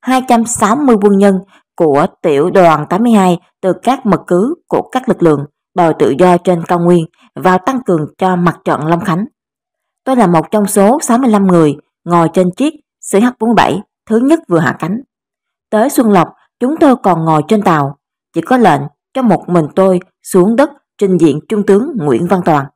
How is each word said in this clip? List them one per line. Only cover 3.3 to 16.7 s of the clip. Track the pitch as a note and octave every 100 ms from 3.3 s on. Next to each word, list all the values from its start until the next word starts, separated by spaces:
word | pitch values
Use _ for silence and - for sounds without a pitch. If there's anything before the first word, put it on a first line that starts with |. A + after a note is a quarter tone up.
| E3+ _ _
từ | F#3+ F3
các | - C4 G#3+
mật | D#3+ -
cứ | F3+ A3+ F4 _
của | D3+ -
các | B3+ B3
lực | F#3
lượng | E3+ D3 C#3+ _ _ -
đòi | E3+ D3+
tự | C#3 C3+
do | F3+ F3
trên | - F3 E3+
cao | F3
nguyên | E3+ F3 D#3+ _ _ -
vào | C#3 F#3 -
tăng | C4
cường | B3 E3+ D3+ _
cho | F#3 F3+
mặt | F3 - -
trận | D3+ D3+
Long | E3+ E3
Khánh. | E3 G#3+ _ _ _ _ _ _ _
Tôi | - B3+
là | G3
một | E3+ D3+
trong | G#3+ G3+
số | - G3 A#3+
sáu | - A#3
mươi | C4
lăm | G#3 G3
người | F3 D#3 C#3+ _ _
ngồi | - F3 E3
trên | - F3+ -
chiếc | C#4+ - _ _ -
C | G3
H | A#3+ B3
bốn | A3
mươi | G#3
bảy | - F3 - _ _
thứ | A3+
nhất | C4 D#4+ -
vừa | E3+
hạ | E3+ -
cánh. | D#3+ G#3+ C#4 _ _ _ _ _ _
Tới | G#3+ B3
Xuân | D4 A3+
Lộc, | G3 D#3+ _ _ _
chúng | B3